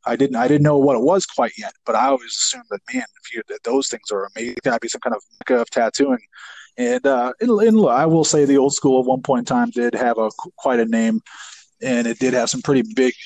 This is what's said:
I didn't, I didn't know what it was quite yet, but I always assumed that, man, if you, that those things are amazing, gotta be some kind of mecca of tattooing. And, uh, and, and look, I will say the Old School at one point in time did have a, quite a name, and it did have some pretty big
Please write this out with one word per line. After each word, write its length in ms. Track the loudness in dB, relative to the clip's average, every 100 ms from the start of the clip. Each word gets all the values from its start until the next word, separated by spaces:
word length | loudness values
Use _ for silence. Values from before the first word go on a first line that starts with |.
| -4
I 80 | 0
didn't, 200 | 0 0
I 100 | 2
didn't 160 | 4
know 140 | 4 4
what 180 | 4 2
it 60 |
was 220 | 2 0 -2
quite 260 | -4 -4 -4
yet, 160 | -16 _ -4
but 100 | 0
I 100 | 0
always 240 | 0 -4
assumed 340 | -4 -4 -4 -10
that, 100 | -12 -8
man, 100 | -10 -10 _
if 100 | -14 -14
you, 60 | -12
that 140 | -10
those 240 | -2 -2 -2
things 200 | -10 -8
are 160 | -8 -8 -8
amazing, 220 | -10 -4
gotta 160 | -4 -2
be 80 | -6
some 140 | -8
kind 140 | -6 -8
of 60 | _ _
mecca 220 | -2 0
of 80 | 0
tattooing. 500 | -2 -2 0 0 0 _ -20 -20 -20 -20 -6
And, 280 | -2 0 0
uh, 280 | 0 -2 -2
and, 80 | 0
and 280 | 2 4 4
look, 140 | 4
I 140 | 4 4
will 180 | 2
say 220 | 2 2 4
the 120 | 4
Old 160 | 2
School 260 | 2 2 2
at 60 | 2
one 140 | -2
point 180 | 0 -2
in 60 | 0
time 240 | -2 0
did 240 | -2 -2 0
have 220 | -2 0
a, 120 | -2 -6 -16 -6
quite 220 | -2 0
a 60 | 0
name, 360 | 0 0 -2 -6 -20 -20 -20 _ _
and 260 | -4 -2 -2
it 120 | -2
did 140 | 0
have 160 | 0 -2
some 120 | -4
pretty 220 | 0 0 0 0
big 180 | 0 0